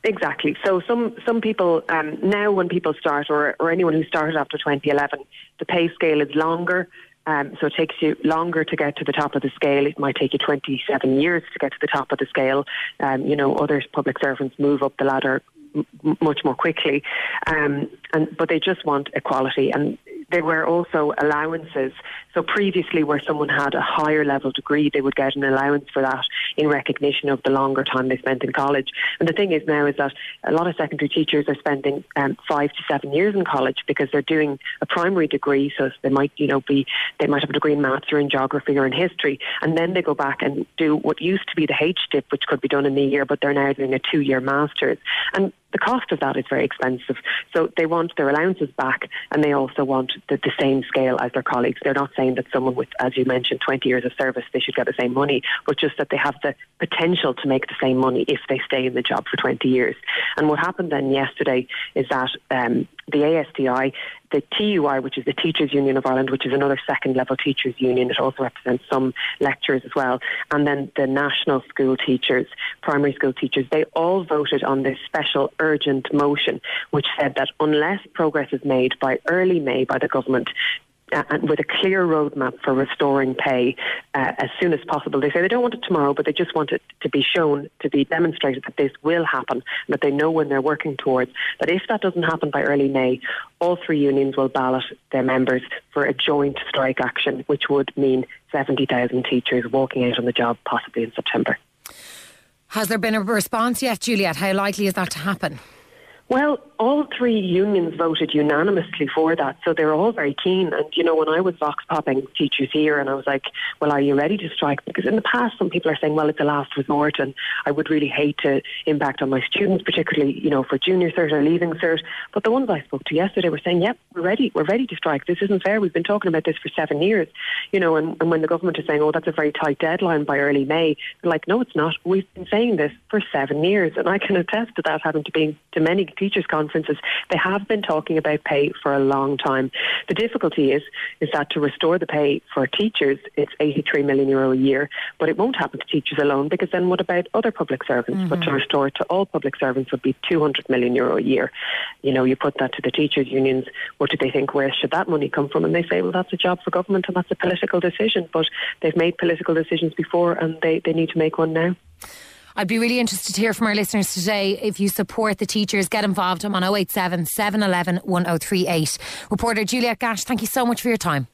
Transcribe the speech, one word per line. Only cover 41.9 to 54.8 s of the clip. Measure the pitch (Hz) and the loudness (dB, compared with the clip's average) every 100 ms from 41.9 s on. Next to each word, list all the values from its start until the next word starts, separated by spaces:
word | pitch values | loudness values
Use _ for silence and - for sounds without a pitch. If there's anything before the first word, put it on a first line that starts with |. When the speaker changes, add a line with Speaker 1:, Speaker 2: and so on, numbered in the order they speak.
| 185 - | 0 -2
Speaker 1:
dip, | 143 - | -2 -2
which | 143 - | -6 -2
could | 139 | -2
be | - | 0
done | 143 143 | 2 2
in | 135 | 2
a | |
year, | 139 143 | 2 0
but | 135 147 | 0 0
they're | 143 | 0
now | 143 139 | 2 0
doing | 139 135 | 0 -2
a | 135 - | -2 0
two-year | 160 139 131 | 0 2 0
master's. | 135 139 151 - 131 131 - - - | 0 0 0 0 -2 -2 -4 -4 -2
And | 190 196 - _ | 0 -2 -4 _
the | - | -2
cost | - 247 - | 0 -2 -2
of | 151 | -2
that | 139 139 | 0 -2
is | 131 | -2
very | 135 | -2
expensive. | 131 - 131 127 - 127 - - - | -2 -2 -2 -2 -4 -6 -4 -6 -2
So | 170 165 - | -2 0 0
they | 165 | 0
want | 165 170 - | 0 -2 -2
their | 139 | 0
allowances | 147 180 185 143 - | 2 0 0 -4 -2
back, | 131 127 - - - | -2 -2 -6 -12 -4
and | 151 | 0
they | 151 | 2
also | 139 131 - | 2 0 -2
want | 135 131 127 - - | 0 0 -2 -6 -4
the, | 139 | -2
the | 135 - | -2 0
same | 139 135 | 2 2
scale | 123 135 131 127 | 0 0 2 0
as | 123 | -2
their | 135 | -4
colleagues. | - 123 123 127 | -2 0 0 0
They're | - | -2
not | 139 139 - | 0 -2 0
saying | 131 | 0
that | 131 - | 0 -2
someone | 135 131 | -2 0
with, | 127 117 - | -2 -6 -2
as | 127 131 | -2 0
you | |
mentioned, | 127 127 123 123 | 0 0 -2 -2
twenty | - 135 131 | -2 0 0
years | 123 | 0
of | 123 - | -2 -2
service, | 135 123 - | -2 -2 -4
they | 127 | -4
should | - | -2
get | - | -2